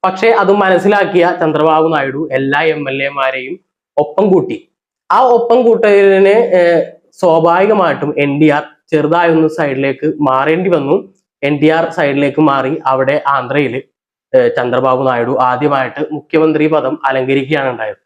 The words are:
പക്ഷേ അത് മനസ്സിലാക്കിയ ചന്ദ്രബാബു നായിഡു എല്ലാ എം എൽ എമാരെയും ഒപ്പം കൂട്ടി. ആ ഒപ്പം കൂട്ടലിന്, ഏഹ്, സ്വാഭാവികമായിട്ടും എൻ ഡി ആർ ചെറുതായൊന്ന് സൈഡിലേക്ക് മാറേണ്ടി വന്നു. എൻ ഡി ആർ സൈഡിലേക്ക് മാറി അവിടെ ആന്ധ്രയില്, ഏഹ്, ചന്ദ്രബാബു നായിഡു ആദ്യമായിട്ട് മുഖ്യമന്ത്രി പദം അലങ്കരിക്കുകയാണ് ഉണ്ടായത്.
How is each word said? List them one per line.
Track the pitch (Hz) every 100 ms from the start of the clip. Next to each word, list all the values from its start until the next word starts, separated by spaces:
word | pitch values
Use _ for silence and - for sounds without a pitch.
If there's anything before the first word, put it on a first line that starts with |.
| 190
പക്ഷേ | 190 220
അത് | 220 190
മനസ്സിലാക്കിയ | 202 190 180 202 208 190 175 170 170
ചന്ദ്രബാബു | 160 151 160 156 160
നായിഡു | 156 135 135 156
എല്ലാ | 131 135 143
എം | 160 151 139
എൽ | 135
എമാരെയും | 139 139 131 131 127 180 _ _ _ -
ഒപ്പം | 147 - 208
കൂട്ടി. | 185 127 110 _ _ _ _ _
ആ | 196
ഒപ്പം | 254 240 233 240
കൂട്ടലിന്, | 233 220 220 202 196 190 196 214 240 180
ഏഹ്, | 170 170 - - _ _
സ്വാഭാവികമായിട്ടും | 180 165 170 175 202 208 175 135 147 147
എൻ | 143 143
ഡി | 156
ആർ | 147 151 _ _
ചെറുതായൊന്ന് | 156 151 170 170 160 156
സൈഡിലേക്ക് | 156 147 135 135 135 151 151
മാറേണ്ടി | 143 131 143 160 185
വന്നു. | 170 139 180 - _ _ _
എൻ | 143 147
ഡി | 151
ആർ | 160 165
സൈഡിലേക്ക് | - 147 139 143 147
മാറി | 156 139 131 156 131
അവിടെ | 131 135 147 143
ആന്ധ്രയില്, | 139 123 143 135 123 - _ _ _ _
ഏഹ്, | 131 120 127
ചന്ദ്രബാബു | 123 123 131 131
നായിഡു | 135 120 117 131
ആദ്യമായിട്ട് | 127 127 147 139 127 139 151
മുഖ്യമന്ത്രി | 151 - 160 160 151 151
പദം | 151 131 151 135
അലങ്കരിക്കുകയാണ് | 135 127 135 135 147 135
ഉണ്ടായത്. | 117 110 101